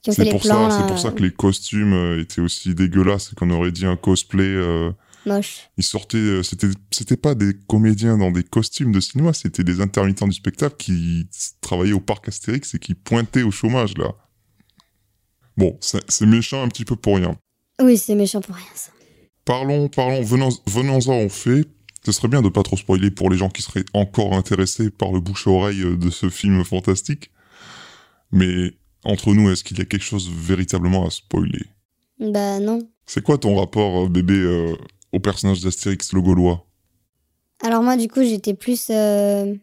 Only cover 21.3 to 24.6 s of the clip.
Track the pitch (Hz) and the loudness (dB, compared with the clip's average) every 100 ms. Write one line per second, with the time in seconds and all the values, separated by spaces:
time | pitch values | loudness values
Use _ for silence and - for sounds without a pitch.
21.3 | - - 131 151 _ - - - 104 117 | -2 2 2 0 _ -20 -8 -4 -2 2
22.3 | 139 104 95 98 98 - 95 98 - 92 | 4 4 2 0 -2 0 2 2 0 0
23.3 | 92 95 - - - 95 104 101 - 101 | 2 0 -4 -6 -6 -4 -2 -2 0 0
24.3 | 95 92 95 | 0 0 0